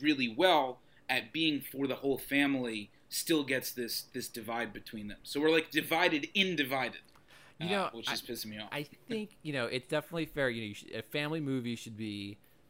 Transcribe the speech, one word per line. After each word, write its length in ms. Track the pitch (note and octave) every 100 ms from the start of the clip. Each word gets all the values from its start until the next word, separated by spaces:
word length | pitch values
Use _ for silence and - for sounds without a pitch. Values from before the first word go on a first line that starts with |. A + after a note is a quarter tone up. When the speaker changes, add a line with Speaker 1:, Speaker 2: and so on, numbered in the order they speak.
Speaker 1:
really 260 | D3 C3+ A#2+
well 500 | A2+ F#3 D#3 C3 - - - -
at 240 | B2+ -
being 280 | D#3 D#3+ C#3
for 260 | - C3+ C#3
the 100 | B2
whole 220 | C#3 B2+
family 720 | - C#3 C#3+ C3 A#2+ G#2+ G2+ - -
still 340 | - - D#3+
gets 280 | C3 C3 -
this, 320 | B2 A#2 - -
this 160 | B2+ -
divide 440 | A#2+ A2 A#2 A2
between 360 | G#2 - A2 G#2
them. 80 | G2+
So 180 | - C#3+
we're, 100 | D#3
like, 200 | D#3+ D#3+
divided 580 | D3 D3 E3 F3+ D3+ D3
in 200 | G3+ F#3+ D#3+
divided, 440 | B2+ C3+ A#2+ - - - - - - -
Speaker 2:
You 100 | E3+
Speaker 1:
uh, 20 |
Speaker 2:
know, 180 | G3 F3
Speaker 1:
which 140 | A2+ -
Speaker 2:
I, 40 |
Speaker 1:
is 80 | C#3+
pissing 240 | - A#2 G#2+
me 120 | G#2+
off. 100 | G#2+
Speaker 2:
I 140 | D3 D3 - -
think, 220 | A3 G#3 -
you 100 | D3+
know, 120 | C#3+ A#2
it's 220 | B2+ -
definitely 380 | D3+ - E3 D3+
fair. 240 | D3 C3
You 100 | A#2
know, 60 | G#2
you 60 |
should, 180 | G2+ -
a 80 | A2+
family 380 | - D3 D3 D#3+
movie 340 | C#3 C3 A#2+
should 220 | A#2 A#2 G#2+
be 400 | G#2+ G2+ G2+ G#2 - _